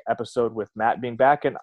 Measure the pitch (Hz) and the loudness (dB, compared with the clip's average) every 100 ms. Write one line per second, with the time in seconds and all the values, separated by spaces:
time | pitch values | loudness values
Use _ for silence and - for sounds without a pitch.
0 | - 117 113 127 117 110 101 107 113 87 | -6 -6 -4 -2 -2 -2 -8 -2 -2 0
1 | 123 117 131 147 143 - | -4 2 4 4 0 -4